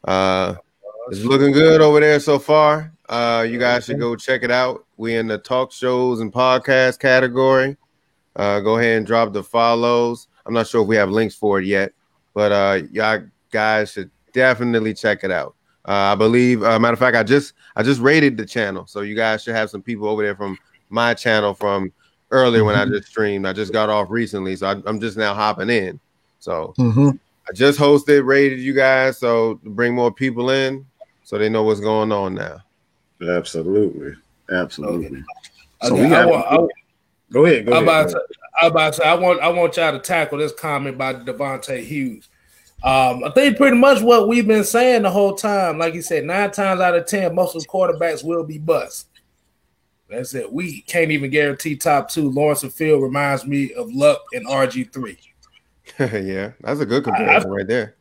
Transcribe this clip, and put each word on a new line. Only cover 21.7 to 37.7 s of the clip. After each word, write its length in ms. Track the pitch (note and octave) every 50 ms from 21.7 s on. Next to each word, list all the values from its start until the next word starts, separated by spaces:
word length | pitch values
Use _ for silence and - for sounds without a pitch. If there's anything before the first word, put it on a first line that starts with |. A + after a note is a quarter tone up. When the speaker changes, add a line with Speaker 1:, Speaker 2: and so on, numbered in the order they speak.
| G2+ G2 F#2+ F#2 _ _ _ _ _ _ _ _
Speaker 1:
earlier 340 | B2+ C3 C3 B2 A#2 A2+ G#2+
when 100 | G#2+ G#2
I 100 | G2+ G2+
Speaker 2:
Mm-hmm. 100 | G2+ G2+
Speaker 1:
just 140 | G2+ G2+ _
streamed. 380 | - A2+ G#2+ G#2 G2+ G2 G2
I 60 | F#2+
just 220 | F#2+ G2+ G#2+ F#2+ G#2+
got 160 | G#2+ G#2+ G#2+
off 180 | G#2+ G#2 G2+ F2
recently, 480 | G#2+ A#2+ A#2 G#2 G#2+ G2+ F#2+ F#2+ F#2+
so 120 | F2 F#2+ G2
I, 80 | G2+ G2+ -
I'm 120 | G2+ G#2+ G#2+
just 180 | G#2+ A2+ F#2+ A2
now 160 | A2 G#2 G2+
hopping 340 | G#2 G#2+ G#2+ G#2 - F#2 G#2+
in. 320 | A#2+ A2 F#2+ F#2 E2 - _ _ _ _ _ _ _ _
So 340 | - F2 F2 E2 D#2 - - -
Speaker 2:
Mm-hmm. 320 | B2+ A#2 A2 B2+ C#3+ C#3+ C#3 - _ _ _ _ _
Speaker 1:
I 60 | -
just 260 | - F#2 B2+ C#3+ C#3+ D3
hosted, 460 | D3 C#3+ D3 C#3+ C#3+ - D3 C#3+ C3
rated 360 | B2+ C3+ C#3 C#3+ C#3 C3 B2+
you 120 | B2+ C3+
guys, 460 | C3+ C3+ C3+ C3 C3 C3 C3 C3 B2+ -
so 380 | - A#2+ A#2 A#2 A2+ A2+ G#2+
to 120 | - _ G#2+
bring 260 | G2+ G#2 A#2+ A#2+ A#2+
more 160 | B2 A#2+ A#2+
people 360 | G2+ - C3+ C3 A#2+ A#2 B2 B2+
in, 380 | C3+ C3+ C3+ C3 C3+ C3+ C3+ _ _ _ - _ _ _ _
so 120 | - -
they 140 | G#2 G#2+ G#2+
know 140 | A2+ A2 A2
what's 160 | A2 G#2+ G2+
going 300 | G2+ A2 A2 G#2+ G#2+ A2
on 240 | G#2+ G2+ G2 F#2+ F#2+
now. 260 | G2+ G2+ E2 D2 - _ _ _ _ _ _ _ _ _ _ _ _
Speaker 2:
Absolutely, 960 | F2 E2+ F2+ F2 E2 - - E2 D#2+ F2+ F#2+ G#2 G#2+ F2+ - D#2 C#2+ C#2 D2+ - _ _ _ _ _ -
absolutely. 560 | F#2 F2+ F2 - - - D2 D2 F2 F2 D#2
Speaker 3:
Okay. 160 | D2+ - C2 C#2+ - - - _ - _ _ _ _ _ _
Speaker 2:
So 100 | - - -
Speaker 3:
Okay, 80 | - -
Speaker 2:
we 40 | D3+
got 140 | E3 E3
Speaker 3:
I 40 | E3+
want, 200 | E3+ D#3+ - -
I, 100 | A#2+ C#3+ - E4+ - - _ _ _ _ _ _ _ _ _ _ _
Speaker 2:
go 120 | - B2 D3+
ahead, 220 | F3 D#3 A#2+ G#2
go 60 | A2+